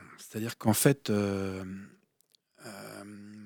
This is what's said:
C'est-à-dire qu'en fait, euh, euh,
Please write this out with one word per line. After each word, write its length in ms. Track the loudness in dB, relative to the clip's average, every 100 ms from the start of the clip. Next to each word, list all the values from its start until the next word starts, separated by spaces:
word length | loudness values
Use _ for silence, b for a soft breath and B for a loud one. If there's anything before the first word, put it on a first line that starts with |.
| -18 -18
C'est-à-dire 400 | -12 -6 -6 0
qu'en 140 | 2
fait, 360 | 6 6 6 2
euh, 520 | 2 2 0 -2 -4 -6 -10 -12 -20 _ _ _ _ _ _ -16
euh, 380 | -14 -14 -14 -14 -14 -14 -16